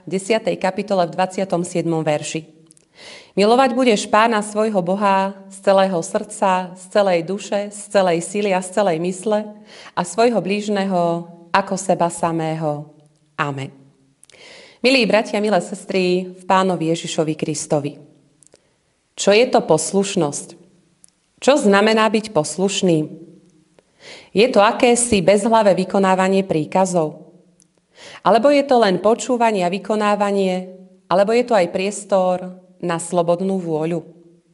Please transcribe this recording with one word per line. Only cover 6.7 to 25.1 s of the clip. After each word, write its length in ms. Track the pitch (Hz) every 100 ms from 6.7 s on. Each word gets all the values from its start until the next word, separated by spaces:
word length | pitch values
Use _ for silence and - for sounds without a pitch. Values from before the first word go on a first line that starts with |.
| 185
z 80 | -
celej 320 | 214 202 175
duše, 480 | 165 202 - 202 208
z 80 | - -
celej 320 | 202 185 170
sily 320 | 170 208 208
a 80 | 185
z 160 | 185 220
celej 240 | 202 160 170
mysle 480 | 185 226 214 214 214 - - - -
a 80 |
svojho 320 | 180 - 240 220
blížneho 800 | 170 208 208 202 196 185 170 170 170 - -
ako 320 | 190 196 190
seba 320 | - 175 170
samého. 800 | 170 175 165 160 160 160 147 151 _ _ _ _ -
Amen." 320 | 147 135 135 - _ _ _ _ _ - - - - _
Milí 160 | 240 269 214
bratia, 320 | 202 233 208
milé 240 | 214 190
sestry 640 | - 190 - 190 180 180 185
v 140 | 185
Pánovi 480 | 185 190 190 175 160
Ježišovi 400 | 165 160 - 156 156
Kristovi. 640 | - 151 - 151 143 151 - _ _ _ _ _ _ _ _ _ _ -
Čo 160 | -
je 160 | 208 254
to 160 | 240 -
poslušnosť? 880 | 160 - 196 196 - 151 143 - - _ _ _ _ _ _ _ -
Čo 160 | - 277
znamená 480 | 202 196 214 220 220
byť 240 | 214 214
poslušným? 720 | 156 151 - 190 - 185 160 151 - - - _ _ _ _ _ _ - - -
Je 160 | 185 240
to 160 | 214
akési 640 | 208 247 247 240 -